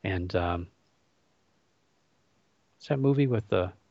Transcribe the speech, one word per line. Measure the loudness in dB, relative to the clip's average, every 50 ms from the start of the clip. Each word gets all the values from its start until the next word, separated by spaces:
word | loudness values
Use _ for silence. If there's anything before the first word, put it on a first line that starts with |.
| -4
And, | -4 -4 -4 -4 -2 -2
um, | -2 0 0 -2 -4 -6 -10 _ _ _ _ _ _ _ _ _ _ _ _ _ _ _ _ _ _ _ _ _ _ _ _ _ _ _ _ _ _ _ _ _ _ _ _ _ _ _ _ _
what's | _ -4 -4
that | -2 2
movie | 2 2 4 4 2
with | 2 2 -2 0
the | 0 0 0 0 -2 -6 -14 _ _